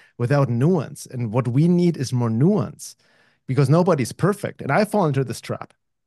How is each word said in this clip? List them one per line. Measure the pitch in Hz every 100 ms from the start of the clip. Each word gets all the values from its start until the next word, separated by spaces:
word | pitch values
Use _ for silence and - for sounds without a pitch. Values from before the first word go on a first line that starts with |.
| _ -
without | 123 143 131
nuance. | 120 151 180 110 139 -
And | 127 117
what | 120 123
we | 127 175
need | 175 175 156
is | 120
more | 123 117
nuance, | 113 165 208 95 - - - _ _ _ _ -
because | 131 135
nobody's | 165 185 151 110
perfect. | - 175 202 - -
And | 190
I | 160
fall | 208 208 160
into | 135
this | 120 113
trap. | - 110 - _ _ _